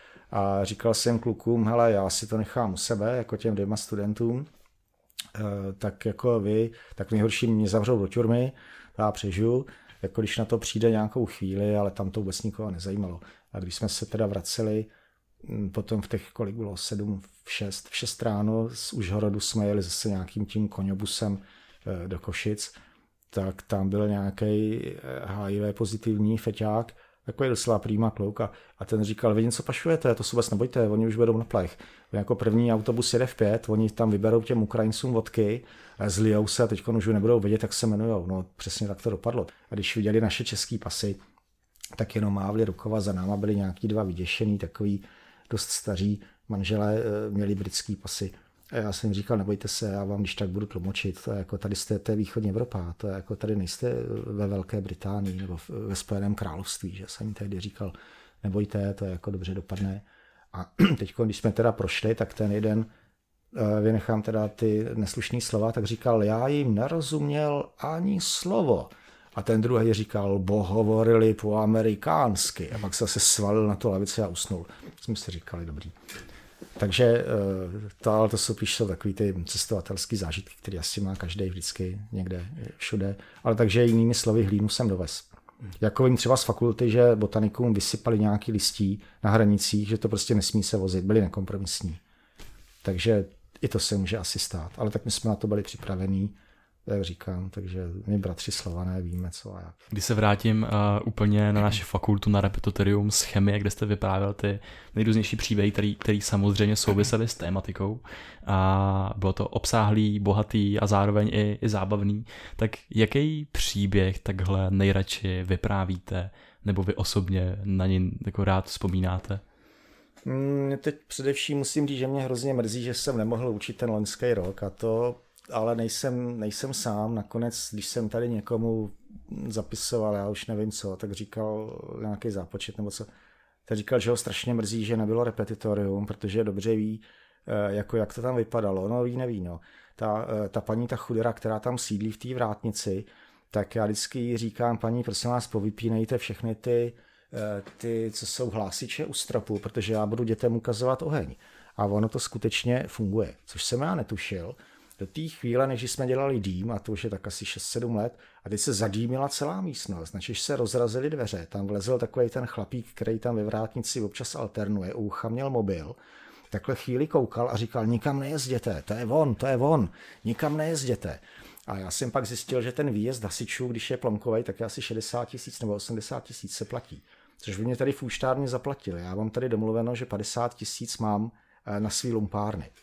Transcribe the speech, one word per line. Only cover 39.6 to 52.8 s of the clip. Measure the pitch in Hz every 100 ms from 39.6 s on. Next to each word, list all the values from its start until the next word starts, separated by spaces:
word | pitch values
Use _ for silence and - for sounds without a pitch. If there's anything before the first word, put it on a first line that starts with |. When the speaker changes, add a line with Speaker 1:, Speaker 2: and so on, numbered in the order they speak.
| _
Speaker 1:
A |
když | 107 95 113
viděli | 104 110
naše | 110 -
český | 117 104 - 120
pasy, | - - 104 95 - _ _ _ _ _ - -
tak | 107
jenom | 110 104
mávli | 98 98 110
rukou | 107 90 107
a | 107
za | 101
náma | 92 95 101
byli | 104 101
nějaký | 95 90 107
dva | 107
vyděšený | 95 87 87 - 107 104
takový | 95 - 104 101 - - - _ _
dost | 110 -
staří | - - 95 101 101 - _ -
manželé, | 101 98 107 104 110
eh, | 117 104 107
měli | 101 101
britský | 98 95 - - 98
pasy. | - - 95 - _ _ -
A | 123
já | 107
jsem | 98 110
říkal: | 98 98 110
"Nebojte | 98 101 101
se, | - 107
já | 98
vám | 98 101
když | 95
tak | - 95
budu | 98 104
tlumočit, | 90 92 - 98 85
to | -
je | 101
jako, | 92 101
tady | 104 98
jste, | - 101
to | -
je | 107
východní | 98 120 104
Evropa, | 104 120 98